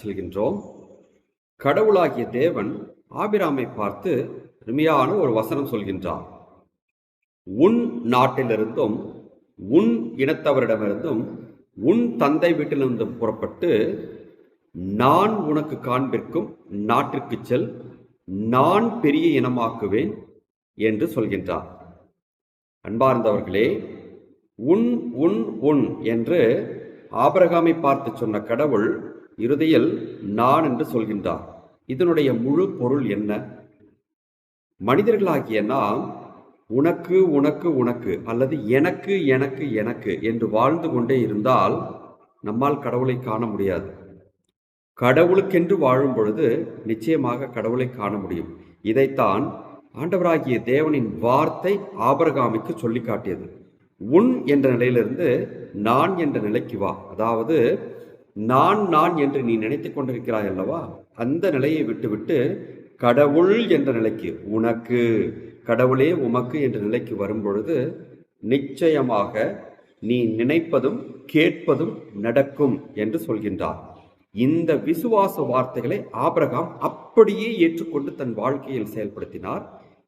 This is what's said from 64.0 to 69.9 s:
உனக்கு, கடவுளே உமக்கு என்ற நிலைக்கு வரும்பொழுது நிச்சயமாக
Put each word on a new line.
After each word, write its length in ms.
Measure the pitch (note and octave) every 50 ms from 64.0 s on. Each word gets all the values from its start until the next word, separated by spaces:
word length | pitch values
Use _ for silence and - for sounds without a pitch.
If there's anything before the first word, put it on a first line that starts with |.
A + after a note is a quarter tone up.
| A2 A2 - - - E2+ D#2+ - -
உனக்கு, 920 | G2 G#2+ A2 A2 A#2 A2+ A#2 - - B2 A#2+ A#2+ A#2 A2+ G#2+ F#2 - - - - - - - -
கடவுளே 480 | - A#2 A#2 B2+ B2+ C3 B2+ C3+ D#3+
உமக்கு 500 | F3 D#3+ C3+ A#2 A#2 B2 A#2 B2 - D3+
என்ற 180 | C#3 B2 A2+ A2
நிலைக்கு 360 | G2+ G#2 A2+ B2 - - A#2
வரும்பொழுது 920 | G2 G2 G2 G#2+ A2 G2+ G2+ G2 G#2+ A2 E3 E3 C3 B2+ E3 - - - - - - _ _ _ _
நிச்சயமாக 1200 | - C#3+ C3+ C#3 - - - - E3+ D#3+ D#3 C#3+ C3 B2 A2+ G#2 G2+ - - G#2+ A#2+ E3+ G#3 - - - - - _ _